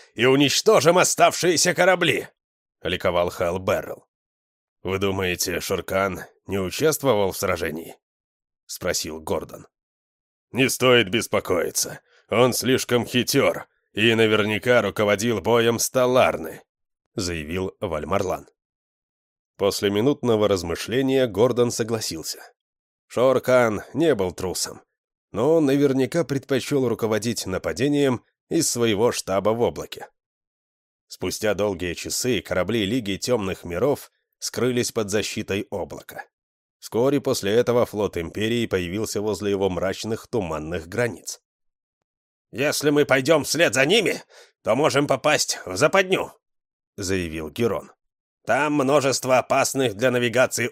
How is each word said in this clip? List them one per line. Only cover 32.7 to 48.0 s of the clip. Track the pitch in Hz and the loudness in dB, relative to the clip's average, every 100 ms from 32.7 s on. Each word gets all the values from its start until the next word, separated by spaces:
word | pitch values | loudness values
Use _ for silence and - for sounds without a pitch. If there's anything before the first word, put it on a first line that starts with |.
| 117 95 | 0 0
Лиги | 127 101 92 | -2 -4 -4
Тёмных | - 120 95 87 | -2 -2 -2 -6
Миров | 87 85 131 127 - _ _ - | -6 -2 0 -2 -6 _ _ -14
скрылись | - - 120 123 110 | -10 -2 -2 0 -2
под | - 104 | -4 -2
защитой | 104 98 - 98 98 101 | -2 -2 -6 -4 -4 -4
облака. | 98 78 78 - - - _ _ _ _ _ | -8 -8 -12 -16 -18 -18 _ _ _ _ _
Вскоре | - 110 131 139 | -6 0 2 2
после | 135 123 98 | 0 -2 2
этого | 113 120 120 107 | 2 2 2 0
флот | 101 98 87 | -2 -4 -4
Империи | 82 98 110 120 110 | -6 -4 -2 -2 -2
появился | 95 87 101 107 107 | -2 -2 -6 -4 -4
возле | 107 98 101 | -4 -2 -2
его | 98 95 | 0 0
мрачных | 87 92 92 110 113 - | 0 -4 -4 -6 -8 -6
туманных | 120 87 78 78 87 82 | -6 -4 -6 -6 -8 -8
границ. | 101 120 87 - - _ _ _ _ _ _ _ _ _ _ _ | -4 -4 -6 -14 -16 _ _ _ _ _ _ _ _ _ _ _
«Если | 107 143 - 147 | -4 -2 0 2
мы | 147 | 2
пойдём | 143 135 131 160 | 4 2 4 2
вслед | 127 143 165 | 2 0 2
за | 131 | 2
ними, | 139 220 190 - - - - _ | 2 2 2 -4 -10 -20 -20 _
то | - 117 | -2 2
можем | 151 127 143 | 2 2 0
попасть | 135 147 147 - - - | 0 2 0 -2 -6 -6
в | 92 | 0
западню», | 151 190 190 190 - - _ _ _ _ _ - | 2 2 2 0 -2 -10 _ _ _ _ _ -10
заявил | 92 95 85 80 78 | -4 -2 -2 -6 -8
Герон. | 73 117 85 - _ | -2 -2 -2 -8 _